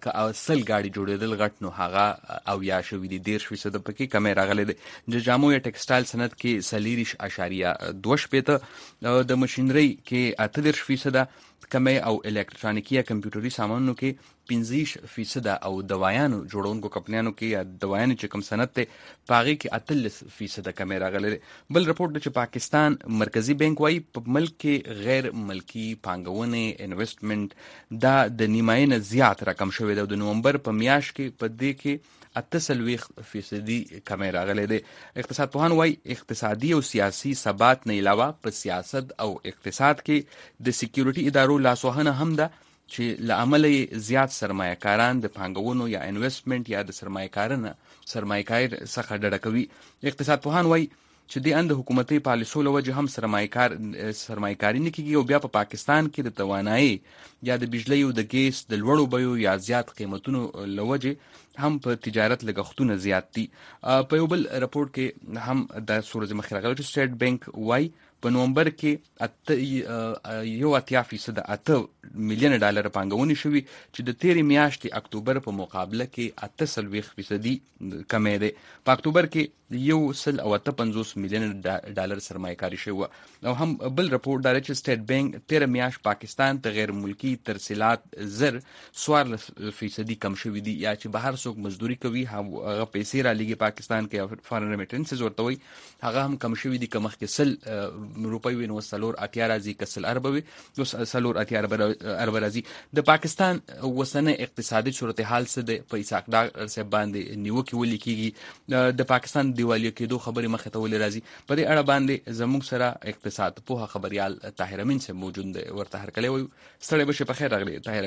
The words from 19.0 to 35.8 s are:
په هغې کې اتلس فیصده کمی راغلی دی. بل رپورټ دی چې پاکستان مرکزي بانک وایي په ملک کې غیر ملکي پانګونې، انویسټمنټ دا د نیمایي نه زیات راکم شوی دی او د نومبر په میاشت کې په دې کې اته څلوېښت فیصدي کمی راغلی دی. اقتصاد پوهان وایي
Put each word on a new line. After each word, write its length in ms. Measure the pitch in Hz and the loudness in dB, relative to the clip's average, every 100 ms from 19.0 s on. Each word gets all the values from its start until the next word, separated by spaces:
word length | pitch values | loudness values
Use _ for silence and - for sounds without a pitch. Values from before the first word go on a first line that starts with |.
| - - - | -20 -20 2
په 60 | 120 | 4
هغې 160 | 123 151 | 4 0
کې 60 | - 113 | -2 -6
اتلس 400 | - 147 110 - - - | -2 0 0 -6 -18 -12
فیصده 340 | 104 - 95 92 | -10 -8 -10 -6
کمی 200 | 95 95 | -4 -2
راغلی 260 | 92 98 104 | 0 0 -2
دی. 60 | 107 - - _ | -2 -8 -20 _
بل 180 | 156 165 | 2 2
رپورټ 240 | 165 175 | 0 -2
دی 60 | 151 | -2
چې 180 | 147 131 | -2 -2
پاکستان 560 | 120 123 - 151 151 147 - 110 | -2 -4 2 4 4 2 -2 0
مرکزي 320 | 107 113 117 143 | 2 0 0 2
بانک 200 | 156 147 | 2 4
وایي 180 | 151 170 160 123 | 2 2 -4 -10
په 180 | 117 139 | 0 0
ملک 160 | 160 - | 0 -2
کې 140 | 151 143 - 107 107 | 0 0 -2 -6 0
غیر 260 | 131 131 | 0 0
ملکي 560 | 117 101 95 - 113 110 110 95 | -6 -6 -8 -10 -8 -8 -6 -6
پانګونې، 580 | 90 90 98 117 117 110 - 98 | -6 -4 -4 -2 -2 -2 -4 -8
انویسټمنټ 640 | 92 113 - 104 107 101 - - - _ 110 | -4 -6 -4 -4 -2 -2 -8 -20 -20 _ 2
دا 240 | 131 135 113 | 4 6 4
د 260 | 113 107 110 | 2 2 4
نیمایي 280 | 113 113 143 | 4 6 6
نه 60 | 120 101 | 4 2
زیات 300 | 120 123 98 98 | 6 6 6 -2
راکم 240 | 92 98 - | -2 -2 0
شوی 180 | 110 101 | 0 0
دی 100 | 101 | 0
او 60 | |
د 80 | 101 | -2
نومبر 360 | 104 107 131 135 123 | 0 2 2 2 0
په 40 | 107 | 0
میاشت 340 | 120 143 139 - | 4 4 2 -6
کې 100 | 135 - | -8 -4
په 80 | 113 | -6
دې 240 | 117 135 135 | -2 -2 -2
کې 120 | 147 143 - _ - 127 | -4 -4 -6 _ -8 -8
اته 200 | - 170 | -2 -2
څلوېښت 680 | 160 127 117 120 - - 107 | 0 0 0 -2 -6 -16 -10
فیصدي 480 | 104 - 104 107 117 104 92 - | -10 -6 -6 -2 -4 -4 -12 -8
کمی 220 | 98 98 90 | -4 -2 0
راغلی 300 | 95 104 104 | 0 0 2
دی. 80 | 110 - - - - | 0 -2 -16 -12 -10
اقتصاد 360 | - 127 135 | -8 -2 -2
پوهان 200 | - 160 | 2 4
وایي 220 | 160 | 4